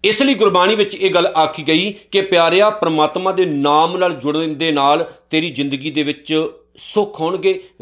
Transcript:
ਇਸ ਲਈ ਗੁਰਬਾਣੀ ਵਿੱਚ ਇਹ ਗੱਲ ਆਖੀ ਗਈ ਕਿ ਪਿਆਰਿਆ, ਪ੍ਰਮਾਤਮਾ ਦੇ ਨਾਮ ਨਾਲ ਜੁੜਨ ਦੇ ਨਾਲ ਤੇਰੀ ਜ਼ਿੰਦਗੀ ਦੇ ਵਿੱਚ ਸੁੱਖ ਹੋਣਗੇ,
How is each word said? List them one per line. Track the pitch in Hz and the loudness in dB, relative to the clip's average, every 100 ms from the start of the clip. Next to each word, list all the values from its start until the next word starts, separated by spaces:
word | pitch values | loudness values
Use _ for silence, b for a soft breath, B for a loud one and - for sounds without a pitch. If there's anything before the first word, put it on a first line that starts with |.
ਇਸ | 196 214 | 0 2
ਲਈ | 277 | 2
ਗੁਰਬਾਣੀ | 233 208 180 185 | 4 2 4 2
ਵਿੱਚ | 220 202 | 2 -2
ਇਹ | 175 190 | 0 0
ਗੱਲ | 175 180 | 2 0
ਆਖੀ | 160 156 - 147 | 2 0 -2 -2
ਗਈ | 160 196 | 0 0
ਕਿ | 202 _ 196 | -6 _ -2
ਪਿਆਰਿਆ, | 190 180 165 180 208 | 0 2 4 4 2
ਪ੍ਰਮਾਤਮਾ | 208 170 156 151 180 190 | 2 -2 2 0 0 -4
ਦੇ | 185 | 0
ਨਾਮ | 180 147 143 147 170 180 | 0 0 2 4 2 0
ਨਾਲ | 180 | -2
ਜੁੜਨ | 147 131 151 160 147 | -2 -4 -4 -4 -4
ਦੇ | 165 | -2
ਨਾਲ | 147 139 151 165 B _ | 0 2 0 -2 B _
ਤੇਰੀ | 160 165 | -4 -2
ਜ਼ਿੰਦਗੀ | 127 143 135 147 | -4 -6 -4 -6
ਦੇ | 147 | -4
ਵਿੱਚ | 143 139 - 156 160 - _ - | -4 -6 -4 -2 -2 -8 _ -14
ਸੁੱਖ | - 214 202 - | -4 -2 -2 -4
ਹੋਣਗੇ, | 160 185 185 185 - _ | -4 -2 -2 -2 -8 _